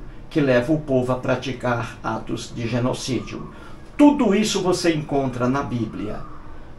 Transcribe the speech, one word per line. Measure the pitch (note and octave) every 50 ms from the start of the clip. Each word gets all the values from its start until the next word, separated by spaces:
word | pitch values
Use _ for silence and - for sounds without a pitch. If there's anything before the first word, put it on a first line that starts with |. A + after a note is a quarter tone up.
| - - - - - -
que | - E3
leva | C#3+ C3 B2 B2 - D#3+ D#3
o | D3+
povo | - - C3+ B2+ B2 B2+ B2+
a |
praticar | B2+ - C3 B2+ - - C3+ A#2 - - B2 A#2+ A#2+ A2+ - - - -
atos | A2+ A2 A2 - - A2+ A2 - - -
de | B2 A#2
genocídio. | A2 A#2+ A#2+ B2 C3 - - - - B2 G#2+ - - - - - - - - - - - - - - -
Tudo | - D4 C#4+ - - B3 G3+ G3
isso | G#3+ G#3+ - - F3 F3+
você | F3+ F3 - - E3+ D#3+
encontra | D3 - - D3 C#3 C3+ B2+ - B2 B2 B2
na | C3+ C#3+ C#3
Bíblia. | G#2+ B2 A#2 A2 - F#2 F#2 G2 G#2 - - - - - - - - - - - - -